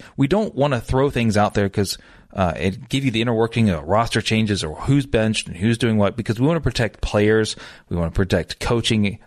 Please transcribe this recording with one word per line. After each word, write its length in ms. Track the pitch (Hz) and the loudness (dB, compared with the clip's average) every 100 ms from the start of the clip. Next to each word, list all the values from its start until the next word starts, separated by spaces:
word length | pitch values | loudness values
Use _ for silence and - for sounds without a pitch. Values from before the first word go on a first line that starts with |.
| - - | -12 -2
"We 100 | 139 | 2
don't 260 | 190 208 - | 2 0 -2
wanna 260 | 143 120 | 0 0
throw 280 | - 131 139 | -2 0 0
things 260 | 131 113 104 | 0 0 2
out 160 | 104 | 2
there 160 | 110 98 | 2 0
'cause, 280 | 104 95 - - - - | 0 -2 -4 -14 -20 -10
uh, 200 | - 90 - | -2 -2 0
it 320 | 90 113 - | -2 -4 -4
give 160 | 135 139 | -2 0
you 60 | |
the 100 | 110 | 0
inner 120 | 120 | 0
working 360 | 110 113 123 107 | 0 0 2 2
of 140 | 82 | 2
roster 380 | 73 104 117 117 | 0 0 2 -2
changes 420 | - 110 110 95 | 0 0 0 -2
or 120 | 78 78 | -4 -6
who's 300 | - 143 139 | 0 0 2
benched 420 | 113 110 107 - | 0 0 -2 -6
and 80 | 85 | -2
who's 200 | 110 117 | -2 0
doing 200 | 117 107 | 0 2
what, 200 | 98 - | 0 -2
because 220 | 104 113 | -4 0
we 80 | 139 | 0
wanna 140 | 170 | 0
protect 380 | 139 - 110 - | -2 -2 -4 -4
players, 540 | - - 107 110 107 - - - - | -2 2 4 4 2 -4 -16 -18 -8
we 60 | 87 | -4
wanna 120 | 82 | -2
protect 480 | 98 92 92 82 - | 0 0 0 -2 -6
coaching, 600 | - 117 - 110 101 - | -2 0 0 0 0 -4